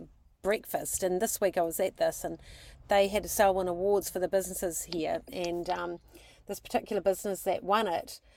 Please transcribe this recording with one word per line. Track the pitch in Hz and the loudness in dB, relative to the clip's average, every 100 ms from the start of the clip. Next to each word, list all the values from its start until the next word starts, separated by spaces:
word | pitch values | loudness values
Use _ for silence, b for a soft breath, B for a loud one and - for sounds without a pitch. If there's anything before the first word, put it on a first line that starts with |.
| - - _ _ | -20 -20 _ _
breakfast, | 185 214 - 151 147 - | 0 0 -2 -6 -4 -2
and | 185 180 | 0 2
this | 226 - | 0 0
week | 196 180 | 0 2
I | |
was | 170 165 | 0 0
at | 190 - | -2 0
this, | 160 - | 0 0
and | 170 165 B B B B - | -6 -8 B B B B 2
they | 202 196 | 4 4
had | 202 180 | 2 0
a | |
Selwyn | - 196 190 185 | 4 6 4 0
Awards | 175 196 202 - | 0 2 2 0
for | 190 | -2
the | 180 | 0
businesses | 196 185 185 185 160 | 2 0 -4 -4 -4
here, | - 175 156 165 - | -6 -4 -2 -4 -6
and, | - 175 175 175 | -6 -4 -2 -2
um, | 175 175 175 _ B B B - | -4 -4 -8 _ B B B -12
this | 196 | -12
particular | - 226 - 208 | -4 -4 -2 0
business | 196 190 208 185 | 2 0 0 -4
that | - 180 | -2 -2
won | 175 208 214 | 2 2 2
it, | 165 - - b | -2 -4 -14 b